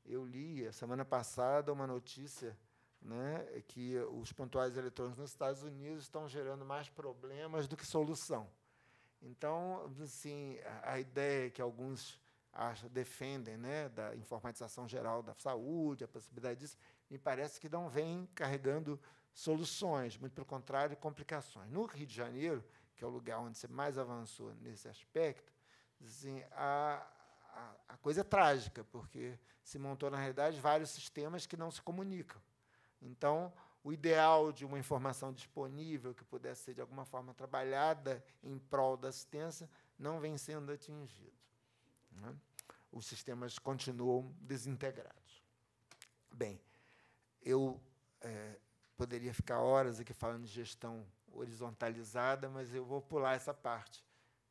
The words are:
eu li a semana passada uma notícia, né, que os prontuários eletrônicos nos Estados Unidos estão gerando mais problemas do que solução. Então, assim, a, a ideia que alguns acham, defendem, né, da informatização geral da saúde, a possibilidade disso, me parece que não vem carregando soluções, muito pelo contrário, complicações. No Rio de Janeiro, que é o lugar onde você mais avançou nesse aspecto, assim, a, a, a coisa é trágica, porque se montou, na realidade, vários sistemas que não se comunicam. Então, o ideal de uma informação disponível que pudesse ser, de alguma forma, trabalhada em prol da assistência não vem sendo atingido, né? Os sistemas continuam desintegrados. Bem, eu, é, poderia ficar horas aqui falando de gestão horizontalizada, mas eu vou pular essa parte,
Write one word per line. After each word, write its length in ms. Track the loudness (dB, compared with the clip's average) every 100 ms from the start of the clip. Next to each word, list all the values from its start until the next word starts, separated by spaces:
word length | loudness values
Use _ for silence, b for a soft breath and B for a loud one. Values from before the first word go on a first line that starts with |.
eu 180 | -6 -6 -4
li 400 | -8 -6 -4 -6
a 60 |
semana 300 | -6 -4 -2
passada 720 | 2 0 2 2 4 4 4
uma 140 | 0 -2
notícia, 720 | -4 -6 -12 -12 -8 -8 -10 b b b _
né, 640 | -8 -4 -2 -2 -4 -8 -10
que 280 | -8 -2 0 0
os 200 | -4 -8
prontuários 440 | -8 -2 2 2 0
eletrônicos 420 | -4 -4 -4 -6
nos 120 | -10
Estados 320 | -2 0 0
Unidos 400 | -6 -10 -8 -8
estão 260 | -8 -8 -6
gerando 340 | -4 -4 -6 -6
mais 240 | -6 -6
problemas 760 | -8 -10 -8 -10 -8 -4 -2 -2
do 80 |
que 120 | -4 0
solução. 600 | 2 2 0 -2 -2 -4 -14 b b b b b _
Então, 680 | -18 -4 0 0 -2 -4 -6 -8
assim, 560 | -10 -8 -8 -6 -6 -8 -10 -6
a, 100 | -2
a 80 | -2
ideia 480 | -2 2 4 4 2
que 140 | 0
alguns 580 | -2 -2 -4 -6 -8 -14 b b _
acham, 380 | -2 -2 -2 -4
defendem, 680 | -2 -2 -4 -4 -4 -6 -6
né, 320 | -4 -2 -2
da 260 | -4 -6
informatização 720 | -6 -6 -6 -4 -6 -8 -8 -6
geral 360 | -2 0 0
da 120 | -2 -4
saúde, 680 | -2 -2 0 0 0 0
a 40 | -6
possibilidade 520 | -8 -12 -6 -4 -4
disso, 160 | -8 -14 B B -14
me 80 | -4
parece 420 | 0 0 0 -6
que 100 | -4
não 180 | -2 0
vem 400 | 0 2 -2 -6
carregando 640 | -2 0 2 2 2 0 -4 B B B
soluções, 840 | -2 2 2 2 0 2 2 0 -4
muito 160 | -8
pelo 140 | -8 -6
contrário, 500 | -8 0 4 4 2
complicações. 760 | -4 -6 -4 -4 -6 -12 -4
No 140 | -2
Rio 220 | -2 -4 -6
de 80 |
Janeiro, 500 | -4 -4 -2 0 0 -4 B B -8
que 80 |
é 20 | -6
o 40 |
lugar 280 | -6 -4 -4
onde 160 | -4 -8
você 120 | -8
mais 280 | -2 0 0
avançou 580 | -2 -4 -8 -10 -10 -10
nesse 320 | -12 -12 -14
aspecto, 640 | -16 -4 2 2 0 -12 _ b b b _
assim, 380 | -16 -12 -8 -8 -8
a, 540 | -2 2 2 2 0 -6 -18 -20 -20 -16
a, 220 | -14 -14 -16 -18
a 80 | -2
coisa 220 | 2 2
é 40 |
trágica, 600 | 6 10 10 10 2 -8
porque 540 | -10 -10 -10 -6 -6 -8 b b
se 160 | -12 -6
montou, 320 | -4 0 0
na 80 | 0
realidade, 420 | 0 4 4 6
vários 300 | 8 8 6
sistemas 560 | -4 -8 -6 -4 -4 -6
que 100 | -4
não 140 | -4
se 100 | -4
comunicam. 600 | -4 -4 -2 -4 -8 -14 -20 _ b b b _
Então, 520 | -14 2 4 4 0 B B B
o 100 | -6
ideal 600 | 2 8 10 12 12 10
de 120 | 2
uma 140 | -4 -4
informação 540 | 0 2 2 0 -4
disponível 840 | -6 -8 -6 -4 -4 -4 -4 -6
que 100 | -10
pudesse 400 | -10 -8 -6 -8
ser, 100 | -8
de 60 | -8
alguma 240 | -8 -8
forma, 280 | -8 -8 -8
trabalhada 880 | -10 -4 0 2 6 6 4 0 -4 B B
em 160 | -10 -8
prol 380 | 2 6 6 4
da 120 | -2
assistência 640 | -6 -8 -6 -6 -6 -12 B B -6
não 220 | -4 -2
vem 160 | -2 -4
sendo 340 | -4 -6 -6
atingido, 600 | -8 -8 -12 -12 -16 -20 -20 _ _ b b b b _
né? 240 | -14 -12 -12 -14 B B B B
Os 140 | -12 -10
sistemas 500 | -8 -6 -6 -6 -4
continuam 800 | -2 -2 -2 2 4 4 2 -8
desintegrados. 1040 | -6 -6 -4 -2 -4 -4 -12 -18 -20 -20 _ _ _ _ _ -20 -20 _ _
Bem, 280 | -4 -4 -6 b b b b b b _ _
eu, 400 | 4 6 4 0 -12 _ _ _
é, 380 | -10 -8 -10 -14 _ _ _ -4
poderia 360 | -2 -2 -2
ficar 280 | -2 2 4
horas 400 | 8 8 8 2
aqui 120 | -6
falando 300 | -4 -4 -4
de 100 | -6
gestão 540 | -8 -8 -8 -8 -8 -12 -18 -14
horizontalizada, 1160 | -8 -8 -6 -8 -2 -2 -2 -2 4 4 4 0
mas 260 | -6 -4
eu 100 | -6
vou 160 | -4 -4
pular 340 | 0 2 4
essa 200 | 4 2
parte, 500 | -4 -2 -4 -6 -18 -20 b b b _